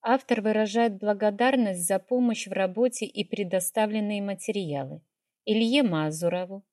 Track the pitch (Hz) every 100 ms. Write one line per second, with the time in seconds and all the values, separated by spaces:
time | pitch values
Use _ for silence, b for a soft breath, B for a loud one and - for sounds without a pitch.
0 | 226 262 - 220 214 214 214 214 233 190
1 | 208 208 214 202 247 269 220 180 175 190
2 | - 254 240 220 196 190 190 185 247 -
3 | - 202 202 208 185 185 180 - 214 214
4 | 208 208 202 196 - 202 170 143 135 156
5 | _ _ _ _ - 214 226 277 247 160
6 | 156 156 170 180 185 196 _